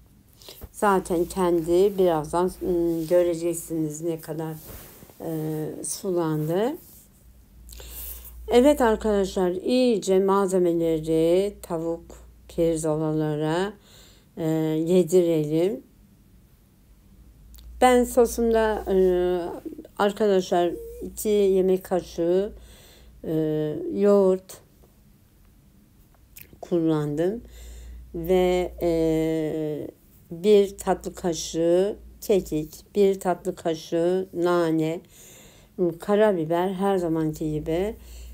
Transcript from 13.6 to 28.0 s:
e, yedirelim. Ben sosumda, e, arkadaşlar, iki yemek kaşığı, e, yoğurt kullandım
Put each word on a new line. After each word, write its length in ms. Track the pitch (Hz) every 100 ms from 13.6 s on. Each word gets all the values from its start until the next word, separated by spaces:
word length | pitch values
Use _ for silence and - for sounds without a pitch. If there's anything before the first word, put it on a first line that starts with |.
| 202 - - - - - _ -
e, 100 | 160 160 156 156 165
yedirelim. 960 | 185 160 180 170 160 151 160 185 262 - _ - _ _ - _ _ _ _ _ - _ - - - - - - -
Ben 220 | 254 247
sosumda, 800 | 240 254 233 233 233 226 220 208 -
e, 80 | 190 185 180 180 180 170 - - - - -
arkadaşlar, 720 | 202 202 214 190 185 180 175 - - 480
iki 280 | 185 - 214
yemek 540 | 208 196 190 190 185
kaşığı, 680 | - 180 175 - 165 185 208 - - - - - - -
e, 520 | - 160 156 151 151 151 349
yoğurt 640 | 196 202 202 190 185 - - - _ - _ _ _ _ _ _ _ _ _ _ _ _ _ _ - - -
kullandım 800 | - 175 165 156 147 147 175 233 - - - - - -